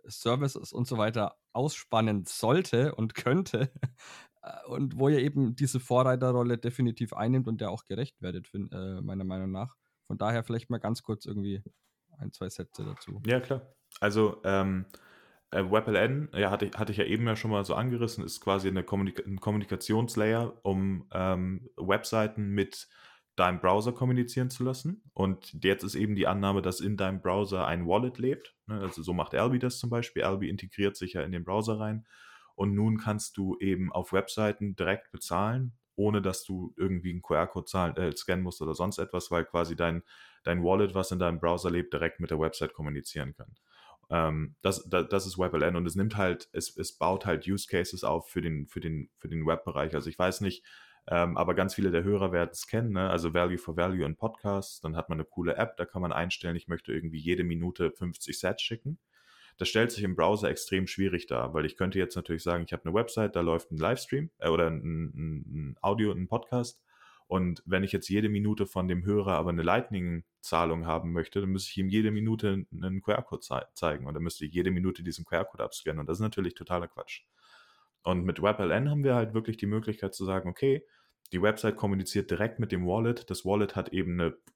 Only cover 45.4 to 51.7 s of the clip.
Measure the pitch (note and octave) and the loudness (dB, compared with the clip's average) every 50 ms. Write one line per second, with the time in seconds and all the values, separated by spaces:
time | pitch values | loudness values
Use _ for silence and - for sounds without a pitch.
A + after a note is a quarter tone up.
45.4 | F2+ F2 E2+ D#2 D2 E2+ F2 E2+ F2 E2+ D#2+ F#2+ G2 G#2+ G#2 G#2 G2 F#2 F2 - | 0 0 2 2 2 2 2 0 -2 0 0 0 0 0 2 2 2 2 2 0
46.4 | - - - D#2+ - - - - F#2+ - - - D#2 F2 F#2 F#2+ - G2 E2 D2+ | -6 -8 -8 -6 -6 -6 -8 -8 -8 -8 -4 0 0 2 2 0 0 0 -2 0
47.4 | D2 F2 G2 F#2+ - - - F2 F2+ - - F2+ - A#1 D#2 E2+ - - - F2+ | 0 -2 -2 -2 -2 -2 0 0 0 -2 -4 -4 -2 0 0 0 -2 -4 -4 -4
48.4 | D#2+ E2+ D#2+ D2 D2 - - F2 E2 E2 D#2+ D2+ - - _ _ - D#2 D#2+ E2 | -2 -2 -2 -4 -6 -6 -8 -8 -6 -4 -6 -6 -8 -10 _ _ -12 -8 -6 -2
49.4 | D#2 D2+ D#2+ - - F#2 - C#2 D2 D#2+ D#2 D2 C#2+ - - - F2+ F#2 F#2 - | 0 0 0 0 -2 -4 -2 -2 -2 0 -2 -2 -4 -4 -2 0 0 0 2 0
50.4 | G#2 F#2+ - - - - - - - - - _ _ - - F2 F2 F2 E2+ - | -2 -2 -2 -4 -10 -20 -20 -20 -20 -20 -20 _ _ -2 2 2 2 2 2 2
51.4 | E2+ F2+ F2 F#2+ F#2 F#2+ | 2 2 4 2 2 0